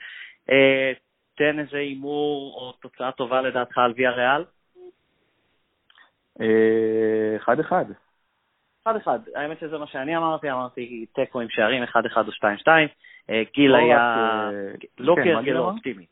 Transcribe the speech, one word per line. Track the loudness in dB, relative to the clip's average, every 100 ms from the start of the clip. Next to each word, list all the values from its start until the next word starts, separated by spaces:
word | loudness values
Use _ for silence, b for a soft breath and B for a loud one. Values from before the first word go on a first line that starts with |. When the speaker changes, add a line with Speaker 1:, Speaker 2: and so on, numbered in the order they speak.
| B B B B 0
Speaker 1:
אה, | 4 6 4 0 -6 _ _ _ -2
תן | -2 -2
איזה | -6 -6
הימור | -8 -8 -8 -4 -4 -4 -8
או | -14 -16
תוצאה | -16 -20 -10 -8
טובה | -6 -2 -2
לדעתך | 0 -2 -2 0
על | 0 2
ויה | -2
ריאל? | 0 0 0 -4 _ _ _ -20 _ _ _ _ _ _ _ _ _ _ _ b _ _ -6
Speaker 2:
אה, | 2 4 4 4 2 0 0 0 0 -2
אחד | 0 0
אחד. | 0 -2 -2 -8 _ _ _ _ _ _ _ _
Speaker 1:
אחד | -4 -4
אחד. | -2 -4 -4
האמת | -8 -8 -8
שזה | -10 -10
מה | -10
שאני | -8 -4 -2
אמרתי, | -2 -2 -4
אמרתי | -6 -8 -10 -12 -12 -10
תיקו | -6 -4 -4
עם | -6
שערים, | 0 0 0
אחד | 0 0 0
אחד | 0 -2
או |
שתיים | -2 -2 0
שתיים. | 4 4 4 _ b b b
אה, | -4 -2
גיל | 4 6
Speaker 2:
לא | 6
Speaker 1:
היה | 6 6
Speaker 2:
רק, | 4 2 0 -2 -4 -6 -10 -12
אה, | -18 -6
Speaker 1:
לא | 0
Speaker 2:
כן, | 2
Speaker 1:
כהרגלו | 4 2
Speaker 2:
מה |
גיל | 0 -2
אמר? | -2
Speaker 1:
אופטימי. | -6 -8 -12 -14